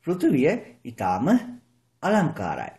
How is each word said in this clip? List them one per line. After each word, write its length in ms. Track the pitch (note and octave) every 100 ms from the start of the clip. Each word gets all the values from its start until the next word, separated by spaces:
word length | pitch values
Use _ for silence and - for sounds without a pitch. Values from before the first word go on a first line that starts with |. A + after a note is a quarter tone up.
| -
පෘථිවිය 440 | F3+ D#4+ C#3 D3 A#3+ - -
ඉතාම 420 | A#2+ A2+ F#2+ F#2 C#3+ A#3+ - - _ _ _ _
අලංකාරයි. 720 | F#3 G#3+ D#3+ D#3 F2+ C2 G#1